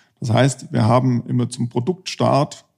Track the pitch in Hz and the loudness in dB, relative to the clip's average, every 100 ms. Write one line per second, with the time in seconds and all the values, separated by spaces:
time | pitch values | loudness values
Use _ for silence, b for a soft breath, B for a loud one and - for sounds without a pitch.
0 | b b 127 117 135 - - 120 110 127 | b b -2 2 2 0 -6 0 2 4
1 | 135 120 - 123 117 - 120 120 123 175 | 2 0 -2 -2 -2 -4 -4 -2 -2 -4
2 | - - 120 135 151 - _ | -6 -2 2 2 0 -6 _